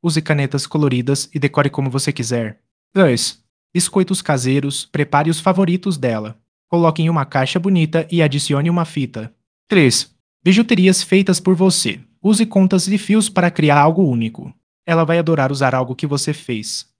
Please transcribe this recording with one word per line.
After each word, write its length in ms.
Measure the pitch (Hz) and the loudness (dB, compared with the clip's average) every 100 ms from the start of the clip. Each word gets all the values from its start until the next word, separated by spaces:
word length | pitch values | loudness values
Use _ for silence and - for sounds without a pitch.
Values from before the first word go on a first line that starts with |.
Use 180 | 170 156 | -2 -2
canetas 460 | 156 147 135 139 - | -2 -2 -2 -4 -4
coloridas 640 | 156 147 127 123 143 - | -2 0 0 -2 -4 -4
e 60 | 151 | -4
decore 320 | 139 143 139 | -2 0 -2
como 180 | - 139 | -2 -4
você 240 | 131 143 | -4 -4
quiser. 480 | 143 117 120 110 107 _ _ _ | -6 -6 -4 -6 -10 _ _ _
Dois. 480 | 190 175 120 - - _ _ _ | 2 2 2 -4 -10 _ _ _
Biscoitos 480 | 175 - 202 185 190 | -4 -2 -2 -2 -4
caseiros. 640 | - 139 123 139 139 143 | -2 -2 0 -2 -2 -8
Prepare 460 | - 147 143 143 151 | -8 -4 0 0 0
os 100 | 156 | 0
favoritos 560 | - 185 190 180 196 156 | 0 2 0 0 -4 -4
dela. 420 | 127 110 107 110 _ _ _ | -2 -4 -8 -14 _ _ _
Coloque 340 | 175 165 160 | 0 0 0
em 60 | 160 | -2
uma 160 | 165 | -2
caixa 340 | 135 143 131 185 | -2 -2 -2 -2
bonita 480 | 180 185 156 165 160 | 0 2 2 -2 -2
e 100 | 170 | 0
adicione 480 | 151 139 - 143 160 | 2 0 -2 -2 0
uma 160 | 170 | 0
fita. 480 | 160 - 127 113 110 _ _ _ _ | -2 -4 -6 -8 -14 _ _ _ _
Três. 460 | 202 139 - - _ _ _ | 4 4 2 -6 _ _ _
Bijuterias 600 | 175 190 226 214 185 185 | 2 2 4 4 4 2
feitas 360 | - 190 196 180 | 2 2 2 0
por 160 | - | 0
você. 460 | 180 190 - - 95 - _ | 2 2 0 -4 -8 -14 _
Use 240 | 196 214 | 0 0
contas 440 | 226 196 185 190 180 | 2 2 4 2 0
e 100 | 196 | -4
fios 300 | - 214 214 | 0 0 2
para 220 | - 175 | 0 0
criar 280 | 170 151 147 | 2 4 6
algo 240 | 147 165 | 4 4
único. 500 | 175 120 113 - - - _ _ | 0 0 -4 -8 -18 -20 _ _
Ela 200 | - 165 | -2 0
vai 140 | 160 170 | 2 0
adorar 340 | 165 160 131 | 0 0 0
usar 220 | 135 135 | 0 0
algo 200 | 127 127 | 0 -4
que 120 | 127 147 | -6 -4
você 260 | 143 147 | -4 -4
fez. 540 | 151 - 113 107 - - | -8 -6 -8 -8 -12 -14